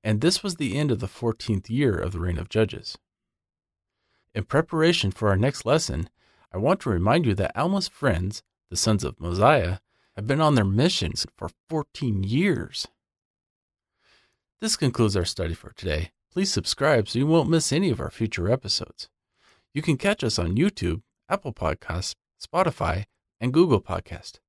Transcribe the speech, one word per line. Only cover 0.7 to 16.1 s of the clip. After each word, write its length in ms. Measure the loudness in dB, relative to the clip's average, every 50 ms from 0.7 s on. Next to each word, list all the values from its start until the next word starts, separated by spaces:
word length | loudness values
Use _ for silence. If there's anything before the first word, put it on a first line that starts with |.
| -2
end 140 | -2 0 0
of 80 | -2 -2
the 80 | -4
fourteenth 640 | -10 -8 -4 -4 -4 -4 _ -4 -2 -2 -2 -2 -4
year 260 | -2 0 2 2 0
of 140 | 0 -4 -4
the 100 | -4 -4
reign 180 | -4 -2 -2 -4
of 100 | -6 -2
Judges. 500 | 0 0 0 0 -2 -12 -12 -14 -14 -16 _ _ _ _ _ _ _ _ _ _ _ _ _ _ _ _ _ _ _ _ _ _ _ _ _ _ _
In 100 | -8 -6
preparation 680 | _ 0 0 0 _ 0 2 4 4 4 2 0 -2
for 160 | -2 0 2 2
our 80 | 4
next 280 | 4 2 0 -2 -4 -2
lesson, 460 | 0 0 0 0 -2 -4 -4 -6 -8 _ _ _ _ _ _ _ _
I 60 | -6 -2
want 220 | 0 0 0 0
to 100 | 0 0
remind 360 | 0 2 4 4 4 4 4
you 80 | 2 2
that 220 | 2 -2 -4 -2
Alma's 320 | -2 -2 0 0 -2 -2 -4
friends, 540 | -8 -2 0 0 2 2 -2 -4 -6 -10 _ _ _ _ _ _
the 60 | -4
Sons 280 | 0 2 2 2 2 0
of 160 | -4 -6 _
Mosiah, 580 | -6 -4 2 4 6 6 6 4 2 0 -4 -6 _ _ _ _ _ _ _
have 120 | -8 -2
been 140 | 0 2 2
on 140 | 4 4 4
their 100 | 4 4
missions 600 | 4 4 4 4 2 2 0 -4 -4 -4 -6 -8 -8 _
for 140 | _ -12 -12 -12 _ _ _
fourteen 540 | -4 -4 -4 _ _ -6 -4 -2 -2 -2
years. 680 | -2 0 0 2 2 2 0 -2 -4 -8 -10 -12 -12 -12 _ _ _ _ _ _ _ _ _ _ _ _ _ _ _ _ _ _ _ _ _ _ _ _ _ _ _ _ _ _ _ _ _ _
This 160 | -4 -4 -2
concludes 400 | 0 0 0 2 2 2 2 2
our 80 | 0 -2
study 300 | -2 -4 -4 -4 -6 -6
for 180 | -8 -12 -20
today. 400 | -18 -8 -4 -4 -2 -2 -4 -8